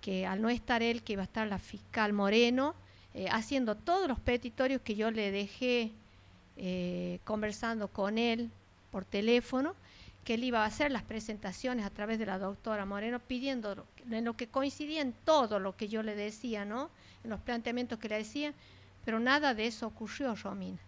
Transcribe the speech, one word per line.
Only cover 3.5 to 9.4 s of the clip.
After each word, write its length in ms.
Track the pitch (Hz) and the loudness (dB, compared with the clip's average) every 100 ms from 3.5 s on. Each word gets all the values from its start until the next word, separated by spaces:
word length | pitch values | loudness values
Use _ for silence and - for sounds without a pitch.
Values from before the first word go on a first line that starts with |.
| 277 240 | 0 2
todos 320 | 214 - 359 359 | 0 2 2 2
los 140 | 254 | 0
petitorios 640 | - 247 240 - 269 269 | 2 0 0 0 2 2
que 140 | - 208 | 0 0
yo 140 | 220 | 0
le 200 | 220 202 | 2 0
dejé, 640 | 196 202 - 254 240 226 220 - - - - - - | 0 -4 -2 2 2 0 -6 -20 -20 -20 -20 -20 -8
eh, 640 | 185 180 180 180 180 175 | -4 -2 -2 -2 -4 -6
conversando 640 | - 214 214 208 233 226 202 | -4 -2 -2 -2 -2 -2 -4
con 300 | - 196 220 | -2 0 2
él 320 | 233 226 233 - - - - | 2 2 -2 -8 -20 -20 -10
por 140 | 202 190 | -10 -4
teléfono, 680 | 202 214 240 | 0 4 4